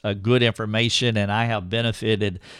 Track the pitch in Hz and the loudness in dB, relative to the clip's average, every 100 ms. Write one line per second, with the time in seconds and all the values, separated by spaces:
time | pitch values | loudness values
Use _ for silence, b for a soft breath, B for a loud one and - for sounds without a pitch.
0 | 107 101 104 123 120 110 107 110 117 - | -6 -2 2 4 4 0 -2 0 0 2
1 | 123 110 101 107 117 107 90 113 117 - | 0 0 0 0 0 -2 -2 -2 -2 -2
2 | 113 104 101 90 B | 0 0 0 -4 B